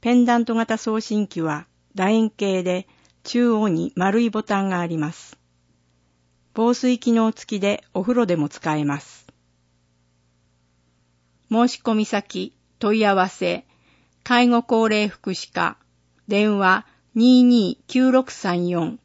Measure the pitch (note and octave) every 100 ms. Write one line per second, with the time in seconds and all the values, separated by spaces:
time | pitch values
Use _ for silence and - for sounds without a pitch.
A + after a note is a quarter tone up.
0 | A#3 B3 A#3+ A#3+ A#3 A3+ A3+ A3 - A3
1 | G#3+ G#3+ G3+ - D#3+ D3+ E3+ _ _ -
2 | F#3 A3 A3+ _ G3+ F#3 F3+ F3+ F#3 _
3 | _ _ - A#3+ A#3+ A3 G#3+ E3 F3 -
4 | F#3 G#3 A#3 G#3+ G#3+ G3+ G3 F3+ E3+ E3
5 | D3+ E3 - - _ _ _ _ _ _
6 | _ _ _ _ _ - A3+ B3 B3+ B3
7 | B3 A3+ A3 A3 - G#3 G3 G#3 _ -
8 | F#3 B3 A3 F3 C#3+ - - D3+ C#3+ C#3+
9 | - - _ _ _ _ _ _ _ _
10 | _ _ _ _ _ _ _ _ _ _
11 | _ _ _ _ _ A3 B3 - - G#3+
12 | G#3+ G#3 - F#3 F#3 _ _ _ G#3 A3
13 | G#3+ G3 F#3 - F3+ F3 - _ _ _
14 | _ _ - A#3+ B3 A#3+ A#3 A3+ A3+ G#3+
15 | G#3 - - F#3 - - E3+ - _ _
16 | _ _ - G3+ G#3 G#3 F#3+ F#3+ - _
17 | _ A3+ A#3+ B3+ B3 B3 F#3+ - _ B3+
18 | C4 B3+ C4 - G3 F3 F3 F3 D#3+ A#3